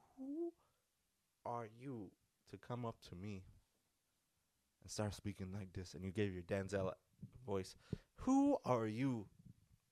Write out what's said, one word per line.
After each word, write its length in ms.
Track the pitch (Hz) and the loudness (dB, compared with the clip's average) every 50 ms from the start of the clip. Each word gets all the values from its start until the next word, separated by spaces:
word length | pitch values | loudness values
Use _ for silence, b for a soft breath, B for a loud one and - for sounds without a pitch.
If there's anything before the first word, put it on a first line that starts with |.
| - - _ 269 | -20 -20 _ -10
"Who 340 | 262 269 285 330 339 339 339 _ _ _ _ _ _ _ _ _ _ _ _ _ _ _ _ _ - | -6 -4 -2 -2 -2 -2 -4 _ _ _ _ _ _ _ _ _ _ _ _ _ _ _ _ _ -6
are 200 | - 117 117 117 | -4 -2 -2 -4
you 440 | 107 113 117 127 143 127 113 95 82 - _ _ _ _ _ _ - | -6 -10 -10 -8 -6 -4 -4 -6 -8 -10 _ _ _ _ _ _ -14
to 100 | - 95 | -14 -14
come 260 | - - 123 120 123 | -6 -4 -4 -2 -2
up 160 | 117 110 - - - | -2 -4 -6 -10 -12
to 60 | - | -10
me 300 | 87 98 107 101 95 92 - - - - _ _ _ _ _ _ _ _ _ _ _ _ _ _ _ _ _ _ _ _ _ _ _ - | -8 -6 -6 -6 -8 -10 -14 -18 -20 -20 _ _ _ _ _ _ _ _ _ _ _ _ _ _ _ _ _ _ _ _ _ _ _ -12
and 80 | 92 | -8
start 240 | - - 107 104 90 | -2 0 0 0 0
speaking 380 | - - 104 95 - 95 92 95 | -2 -4 -4 -4 -4 -6 -6 -4
like 200 | 107 95 92 85 | -6 -6 -6 -6
this?" 220 | 98 90 - - | -8 -8 -8 -8
And 100 | 80 92 | -6 -6
you 60 | 95 | -2
gave 240 | 85 107 104 101 90 | 0 2 2 2 0
your 80 | 90 85 | -4 -2
Denzel 500 | - 101 98 95 90 101 98 95 92 - - _ _ _ _ - - - - - | 0 0 0 2 2 0 2 2 0 0 -4 _ _ _ _ -14 -14 -14 -12 -4
voice. 300 | 98 98 95 92 - - B B B B B B B _ | 0 0 0 0 -2 -8 B B B B B B B _
"Who 420 | - - 262 269 277 277 285 277 - - | -2 2 6 8 8 8 8 6 4 6
are 220 | - 127 117 113 | 4 4 6 4
you? 420 | 107 107 117 135 139 123 110 98 - - - - - - - - _ - - _ _ | 2 2 2 4 4 2 2 -2 -6 -12 -18 -20 -20 -20 -20 -20 _ -20 -20 _ _